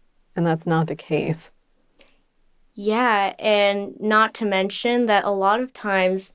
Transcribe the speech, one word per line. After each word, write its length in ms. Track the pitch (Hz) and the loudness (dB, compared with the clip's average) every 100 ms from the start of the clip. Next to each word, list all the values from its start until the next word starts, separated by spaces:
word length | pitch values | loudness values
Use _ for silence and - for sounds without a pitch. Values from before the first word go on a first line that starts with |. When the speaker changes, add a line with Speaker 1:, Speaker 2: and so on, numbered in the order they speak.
| _ _ _ | _ _ _
Speaker 1:
And 120 | - 170 | -4 -2
that's 180 | 160 | -2
not 220 | 170 165 160 | -2 -2 -2
the 80 | 151 | -6
case. 540 | - 151 156 160 - _ _ _ _ _ _ _ _ _ _ _ _ | -6 -4 -4 -6 -10 _ _ _ _ _ _ _ _ _ _ _ _
Speaker 2:
Yeah, 600 | - 202 220 247 208 196 - | -6 -2 0 2 2 0 -2
and 640 | 214 208 202 202 202 - | 0 2 2 0 -6 -6
not 320 | 214 214 220 | 0 2 2
to 120 | - 214 | 0 -2
mention 580 | 190 196 - 240 240 233 | 0 -2 -2 -2 0 2
that 180 | 202 | 2
a 60 | - | 2
lot 300 | 196 190 226 | 0 2 0
of 120 | 254 | -2
times 580 | - 214 190 185 190 - | -8 -2 0 0 0 -6